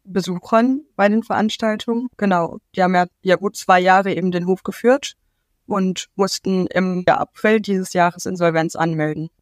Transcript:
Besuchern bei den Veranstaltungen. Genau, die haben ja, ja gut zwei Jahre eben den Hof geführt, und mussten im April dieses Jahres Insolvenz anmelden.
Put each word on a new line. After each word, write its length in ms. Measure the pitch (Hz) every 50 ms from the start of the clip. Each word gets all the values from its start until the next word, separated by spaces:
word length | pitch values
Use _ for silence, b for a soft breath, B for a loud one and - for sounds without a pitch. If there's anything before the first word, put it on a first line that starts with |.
| _
Besuchern 800 | 196 180 196 175 180 180 175 - - 233 226 233 262 262 294 - _ _
bei 140 | - 202 208
den 160 | 208 226 220
Veranstaltungen. 800 | - - - 208 214 - - 226 220 214 214 - 240 226 233 254 247 _ -
Genau, 400 | 214 196 185 175 165 - - - _ _ -
die 60 | 185 180
haben 100 | 180 185
ja, 120 | 180 180 - _ _
ja 120 | - 185 180
gut 220 | - 190 208 -
zwei 240 | - - - 185 180
Jahre 340 | 180 185 185 196 196 196 -
eben 160 | 165 185 185
den 160 | 175 175 175
Hof 160 | 185 185 -
geführt, 520 | - - - - - 233 262 285 - - - _ _ _ _ _ _ _ _ _ _
und 420 | - 208 196 190 185 175 - - - _
mussten 500 | 190 196 190 - - - 185 190 185 180
im 380 | - - 180 185 185 180 180 180
April 540 | 170 - - - - _ - - 214 220 220
dieses 320 | 202 202 196 185 185 -
Jahres 340 | - 180 170 175 - 180 -
Insolvenz 500 | 185 185 170 175 170 160 160 165 175 -
anmelden. 540 | - 165 170 160 156 151 151 151 156 160 170 _ _